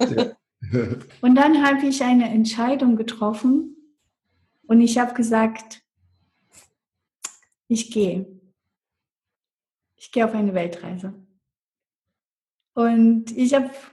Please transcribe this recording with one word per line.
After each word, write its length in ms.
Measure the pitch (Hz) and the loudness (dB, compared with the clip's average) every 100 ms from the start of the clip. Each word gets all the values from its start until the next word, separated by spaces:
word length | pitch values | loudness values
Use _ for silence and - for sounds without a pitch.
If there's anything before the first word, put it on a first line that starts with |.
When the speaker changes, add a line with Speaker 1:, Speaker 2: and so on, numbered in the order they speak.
| 254 120 | -4 -2
Speaker 1:
Ja. 160 | 240 - _ _ 98 | -4 -6 _ _ -8
<laughs> 160 | 123 104 - - - | -4 -4 -8 -14 -2
Speaker 2:
Und 140 | 247 254 | 4 4
dann 280 | 294 302 | 6 4
habe 220 | 277 277 277 | 2 2 0
ich 160 | 269 | -2
eine 260 | 247 247 233 | 2 2 2
Entscheidung 640 | 220 220 - 233 277 254 220 | 0 0 -2 -2 0 2 0
getroffen 800 | 220 - 208 220 254 285 - - _ _ _ _ _ _ _ _ - | -2 -6 -4 -2 0 0 -2 -12 _ _ _ _ _ _ _ _ 0
und 160 | 226 | 4
ich 160 | 233 240 | 4 2
habe 160 | 240 | -2
gesagt, 680 | - 226 226 226 220 - - _ _ _ _ _ _ _ _ _ _ _ _ _ _ - - _ _ - | -4 -2 0 0 -4 -16 -20 _ _ _ _ _ _ _ _ _ _ _ _ _ _ -18 -18 _ _ -6
ich 240 | 226 - | -6 -4
gehe. 340 | 220 190 175 190 - _ _ _ _ _ _ _ _ _ _ _ _ _ _ _ _ | -4 -2 -4 -10 -16 _ _ _ _ _ _ _ _ _ _ _ _ _ _ _ _
Ich 140 | - | -8
gehe 140 | 240 220 | -2 -2
auf 80 | |
eine 200 | 220 208 185 | -2 -4 -4
Weltreise. 580 | 170 - 175 180 190 - _ _ _ _ _ _ _ _ _ _ _ _ _ _ _ | -6 -8 -14 -14 -14 -16 _ _ _ _ _ _ _ _ _ _ _ _ _ _ _
Und 640 | - 233 226 226 226 226 - | -2 0 4 4 4 -2 -2
ich 160 | 254 | 0
habe 160 | 277 254 - - | 2 0 -8 -20